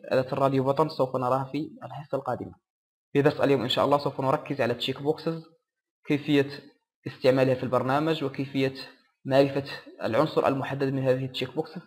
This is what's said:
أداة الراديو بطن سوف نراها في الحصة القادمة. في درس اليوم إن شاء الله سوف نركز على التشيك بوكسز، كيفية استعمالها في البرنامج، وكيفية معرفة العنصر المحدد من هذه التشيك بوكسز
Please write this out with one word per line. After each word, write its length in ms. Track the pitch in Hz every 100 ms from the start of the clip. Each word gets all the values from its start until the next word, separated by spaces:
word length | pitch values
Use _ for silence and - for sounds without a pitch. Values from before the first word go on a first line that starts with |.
| -
أداة 280 | 127 131
الراديو 300 | 135 139 135
بطن 260 | 131 135 156
سوف 260 | - 131 131
نراها 340 | 123 131 135
في 180 | 143 160 -
الحصة 340 | 135 131 151 135
القادمة. 360 | 135 117 - - _ _ _ _ _
في 80 | 143
درس 200 | 143 -
اليوم 200 | 139 139
إن 80 | 117
شاء 160 | - 135
الله 120 | 143
سوف 240 | 143 -
نركز 400 | 135 151 - 139
على 120 | 120
التشيك 280 | 120 - 135
بوكسز، 440 | 139 151 165 165 - _ _ _ _ _ -
كيفية 440 | 147 147 143 139 - - _ _ _ -
استعمالها 480 | - 131 131 131 127
في 80 |
البرنامج، 600 | 117 123 123 139 160 156
وكيفية 500 | 139 139 135 135 131 135 - - _ _ 139
معرفة 380 | 135 139 139 139 - - -
العنصر 440 | 107 113 156 160 -
المحدد 460 | 135 - 139 139
من 100 | 135
هذه 220 | 131 131 135
التشيك 280 | - 127 151
بوكسز 260 | 156 180